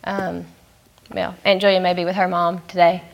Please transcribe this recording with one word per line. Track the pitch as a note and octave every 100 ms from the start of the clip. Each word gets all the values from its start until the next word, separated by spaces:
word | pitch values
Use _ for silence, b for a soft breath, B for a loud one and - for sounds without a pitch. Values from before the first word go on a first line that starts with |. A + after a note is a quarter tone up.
| -
um, | G3 F#3 F3 E3+ - _ _ _ _ _
well, | F#3+ F#3 F3+
Aunt | - F#3+
Julia | G3+ F#3+
may | F#3
be | F3+ F3
with | F#3
her | F#3
mom | F3 E3+ F3+ -
today. | F3+ E3+ F3+ -